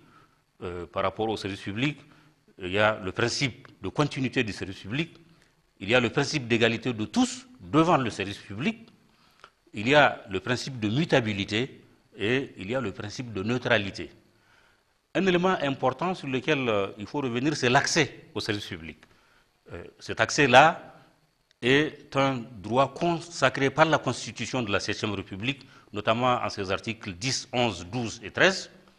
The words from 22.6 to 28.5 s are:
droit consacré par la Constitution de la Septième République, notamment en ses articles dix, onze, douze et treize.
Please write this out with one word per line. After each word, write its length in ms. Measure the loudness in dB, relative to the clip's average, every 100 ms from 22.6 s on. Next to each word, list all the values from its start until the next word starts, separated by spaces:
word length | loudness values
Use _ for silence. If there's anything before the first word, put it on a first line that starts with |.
droit 320 | -2 2 2
consacré 760 | 0 -2 -2 -4 0 0 2 0
par 160 | 4
la 140 | 4 4
Constitution 640 | 0 -6 -8 -8 -6 -4
de 100 | 0
la 80 | 0
Septième 320 | -2 -4 -4
République, 560 | -4 -6 -8 -6 -6 -10 -20 -14
notamment 500 | -4 0 2 2 0
en 60 | -2
ses 240 | -4 -4
articles 400 | -4 -4 -8 -10
dix, 340 | -8 -4 -4 -4
onze, 320 | 0 0 -2
douze 340 | -6 -6 -6 -8
et 80 | -8
treize. 400 | 2 2